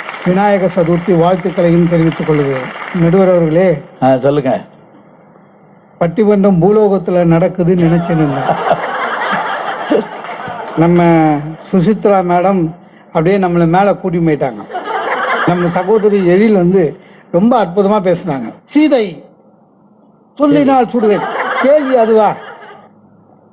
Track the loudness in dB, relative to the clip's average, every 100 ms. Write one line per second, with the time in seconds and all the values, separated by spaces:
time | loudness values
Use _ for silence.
0 | -14 -6 -2 0 2 0 0 0 0 0
1 | 0 2 2 0 -2 0 2 2 2 2
2 | 0 -2 -2 0 0 -4 -8 -12 -8 0
3 | 2 4 4 2 2 2 2 0 -6 -2
4 | 0 2 0 0 -2 -4 -6 -20 -20 -20
5 | -20 _ _ -20 _ _ _ _ _ -6
6 | -4 0 2 4 4 4 4 4 2 0
7 | -2 0 2 2 0 0 0 2 2 0
8 | 0 -2 -2 -2 -4 -4 -2 -2 -4 -6
9 | -6 -6 -4 -4 -6 -8 -8 -8 -4 -4
10 | -4 -10 -14 -14 -12 -12 -8 -2 2 2
11 | 4 2 2 0 -6 -14 -4 0 0 0
12 | 2 0 0 0 0 0 -2 -6 -20 -20
13 | -8 -2 0 0 0 0 2 2 2 0
14 | -2 -2 0 0 -4 -6 -12 -12 -8 -6
15 | -6 -4 -4 -2 -2 -2 -2 -2 0 0
16 | 2 2 2 4 4 2 2 2 0 -4
17 | -20 -20 -4 0 2 2 0 0 0 0
18 | 0 -2 -4 -6 -8 -14 -4 0 2 2
19 | -2 -8 -20 _ _ _ _ _ _ _
20 | _ _ _ -2 2 2 4 2 2 0
21 | 0 0 -2 -6 -6 -2 2 2 2 0
22 | 2 2 2 -2 -12 -20 -20 -20 -20 _
23 | _ _ _ _ _